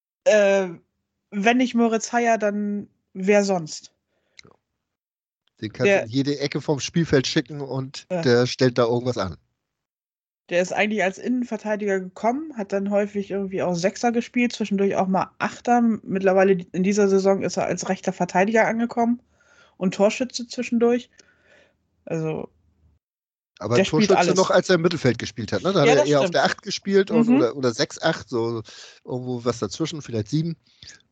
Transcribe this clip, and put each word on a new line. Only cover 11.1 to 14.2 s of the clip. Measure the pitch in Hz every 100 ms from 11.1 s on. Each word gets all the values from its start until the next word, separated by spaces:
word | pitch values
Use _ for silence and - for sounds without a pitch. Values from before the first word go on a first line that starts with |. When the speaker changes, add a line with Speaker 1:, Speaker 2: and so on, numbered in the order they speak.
| 190
Speaker 1:
Innenverteidiger | - 247 240 220 214 214 208 190
gekommen, | 185 - 214 269 320 240
hat | 196
dann | 196 196
häufig | 202 208 202 196
irgendwie | 196 190 190
auch | 156
Sechser | 175 185 - 240
gespielt, | 233